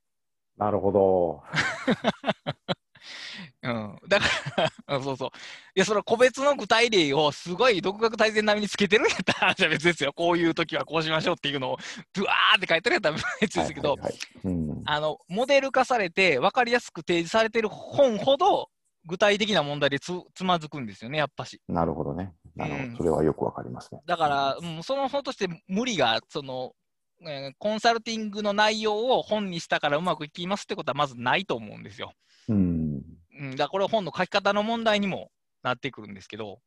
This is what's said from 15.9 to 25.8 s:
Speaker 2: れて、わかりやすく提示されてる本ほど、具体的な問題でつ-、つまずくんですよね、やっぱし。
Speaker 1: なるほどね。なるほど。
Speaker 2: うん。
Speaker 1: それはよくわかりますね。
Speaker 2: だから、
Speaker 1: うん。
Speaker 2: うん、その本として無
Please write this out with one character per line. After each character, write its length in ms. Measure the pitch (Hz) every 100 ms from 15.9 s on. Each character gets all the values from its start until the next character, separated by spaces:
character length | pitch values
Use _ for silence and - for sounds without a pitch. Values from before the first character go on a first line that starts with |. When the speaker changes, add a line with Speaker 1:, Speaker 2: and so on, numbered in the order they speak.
| 240
Speaker 2:
れ 140 | 180
て、 260 | 190 185 131
わ 140 | 185
か 120 | 254
り 80 | 233
や 80 | 240
す 120 | -
く 100 | -
提 180 | - 170
示 120 | 170
さ 100 | 226
れ 80 | 226
て 100 | 226
る 80 | 214
本 500 | - - - 269 202
ほ 180 | 254 277
ど、 320 | 381 143 - _ _ _ 160
具 120 | 185
体 200 | 208 202
的 160 | 208
な 100 | 185
問 160 | 143 147
題 100 | 143
で 100 | 139
つ-、 140 | - 180 -
つ 100 | -
ま 160 | 185 175
ず 100 | 156
く 100 | 151
ん 60 | 110
で 80 |
す 100 | 95
よ 60 | 117
ね、 80 | 151
や 80 | 135
っ 40 | -
ぱ 100 | 123
し。 160 | - -
Speaker 1:
な 180 | 90 82
る 80 |
ほ 100 | 76
ど 100 | 71
ね。 200 | 78 95 - - -
な 120 | 78
る 40 |
ほ 60 | 139
ど。 60 |
Speaker 2:
う 40 | 127
ん。 100 | 117
Speaker 1:
そ 60 |
れ 60 | 82
は 140 | 76
よ 100 | 78
く 100 | -
わ 80 | -
か 100 | -
り 60 | -
ま 120 | -
す 120 | -
ね。 80 | - -
Speaker 2:
だ 120 | 170
か 120 | 151
ら、 280 | 139 139 -
Speaker 1:
う 40 |
ん。 160 | 170 160
Speaker 2:
う 20 |
ん、 40 |
そ 120 | 165 269
の 120 | 262
本 160 | 277
と 80 | 277
し 40 | -
て 120 | 185 165 -
無 180 | 190